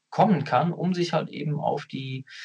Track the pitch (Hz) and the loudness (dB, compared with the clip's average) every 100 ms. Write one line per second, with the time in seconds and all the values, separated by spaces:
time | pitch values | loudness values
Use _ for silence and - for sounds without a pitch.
0 | _ - 202 175 - 208 175 170 175 180 | _ 2 4 4 2 2 2 0 0 0
1 | 175 - - - 151 147 - - - - | 0 0 -2 -4 -4 -2 -2 -4 -4 -8
2 | 135 131 - - | -6 -8 -10 -16